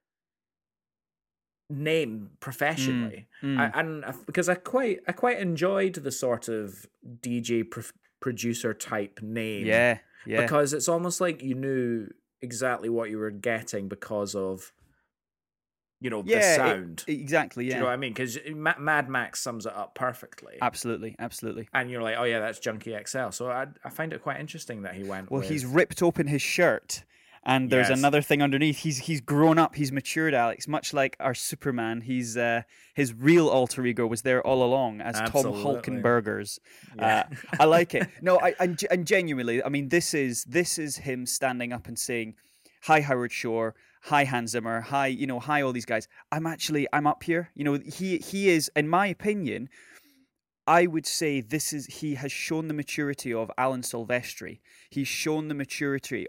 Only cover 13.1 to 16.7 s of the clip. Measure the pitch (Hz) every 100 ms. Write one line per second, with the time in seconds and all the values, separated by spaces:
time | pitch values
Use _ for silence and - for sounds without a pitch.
13.1 | 107 107 104 117 113 107 104 98 98 -
14.1 | 104 101 101 95 92 - _ _ _ _
15.1 | _ _ _ _ _ _ _ _ - 127
16.1 | 110 185 220 196 151 127